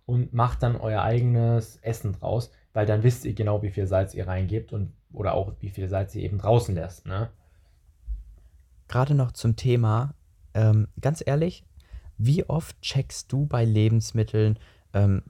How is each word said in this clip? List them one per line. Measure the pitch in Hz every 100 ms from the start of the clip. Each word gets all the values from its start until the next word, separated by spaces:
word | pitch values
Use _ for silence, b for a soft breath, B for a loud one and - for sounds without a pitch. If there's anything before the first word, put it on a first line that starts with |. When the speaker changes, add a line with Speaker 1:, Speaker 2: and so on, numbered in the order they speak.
| -
Speaker 1:
und | 123 123
macht | 120 123 -
dann | 120 117
euer | 113 107
eigenes | 95 120 123 117 117 117 113 -
Essen | 117 113 104
draus, | 98 87 110 - b b
weil | 110 107
dann | 107
wisst | 120 120 -
ihr |
genau, | 104 104 104
wie | 104
viel | 101 95
Salz | 95 95
ihr | 101 92
reingebt | 92 92 110 113
und, | 107 95 - _
oder | - 95
auch, | 90 98 -
wie | 101
viel | 98 92
Salz | 98 98 104
ihr |
eben | 92 98
draußen | 101 117 110 87
lässt, | 87 - 98
ne? | 95 113 - _ _ _ _ _ _ - - - - - _ _ _ -
Speaker 2:
Gerade | 120 139
noch | 143 127
zum | - 117 113
Thema, | 127 120 113 110 143 - _ _ -
ähm, | 107 110 107 107 -
ganz | 139 160 -
ehrlich, | 143 170 - - - b b b -
wie | 113 160 -
oft | 165 - -
checkst | - 135 - - -
du | 131 147
bei | 123 117
Lebensmitteln, | 107 110 113 - 113 107 107 107 107 b b b
ähm, | 98 101 95